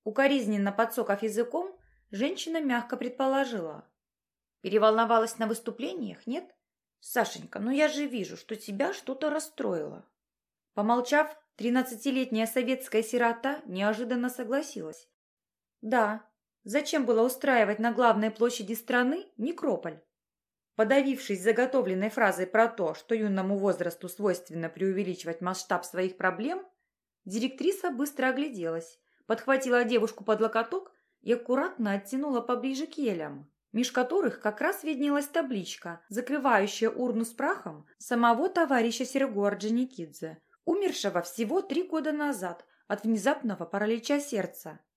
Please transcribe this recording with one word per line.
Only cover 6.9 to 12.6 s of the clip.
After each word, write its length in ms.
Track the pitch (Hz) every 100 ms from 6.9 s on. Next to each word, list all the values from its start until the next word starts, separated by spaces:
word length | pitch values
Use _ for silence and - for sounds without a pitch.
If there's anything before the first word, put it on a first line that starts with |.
| _
Сашенька, 600 | - 247 214 165 - -
ну 100 | 214
я 160 | 277 302
же 200 | 285 285
вижу, 300 | 240 170 175
что 200 | - 214
тебя 360 | - 196 311
что-то 380 | 392 - 262 302
расстроило». 800 | 302 302 - 226 170 147 165 - _ _ _ _ _ _
Помолчав, 640 | - 208 240 247 294 302 - _
тринадцатилетняя 920 | - 240 247 247 226 277 262 254 220 220
советская 560 | 254